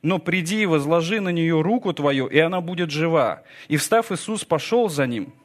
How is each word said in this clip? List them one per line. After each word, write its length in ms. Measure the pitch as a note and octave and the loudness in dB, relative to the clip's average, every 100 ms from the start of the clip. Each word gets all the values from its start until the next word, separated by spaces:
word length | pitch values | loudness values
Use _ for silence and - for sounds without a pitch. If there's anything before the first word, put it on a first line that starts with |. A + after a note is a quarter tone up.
но 160 | - F#3 | 0 -2
приди 420 | E3+ F3+ E3 G#3+ | 0 -2 -2 -2
и 60 | G#3 | 2
возложи 540 | D#3 C#3 E3+ E3 A3 | 2 2 0 2 -2
на 80 | F#3+ | -2
неё 340 | F3 E3 D#3+ | 0 2 2
руку 280 | D#3+ A#3+ G3+ | 2 0 -2
твою, 360 | F3 D3 C#3 C3 | 0 0 0 2
и 100 | D3 | 2
она 240 | E3 F3+ | 2 0
будет 300 | E3+ F3+ F3 | -6 -4 -4
жива.' 520 | D3 E3 E3 A#2 E2 - - - | -2 0 2 2 -2 -10 -20 -4
И, 80 | D3+ | -4
встав, 340 | - A3+ A3+ | 2 2 2
Иисус 340 | F3+ - G#3+ - | -6 -6 -8 -2
пошёл 440 | D#3+ - A#3 A3+ | -2 0 0 0
за 180 | D3 C3 | 0 -2
ним 260 | A#2 F#2+ - | -2 -8 -14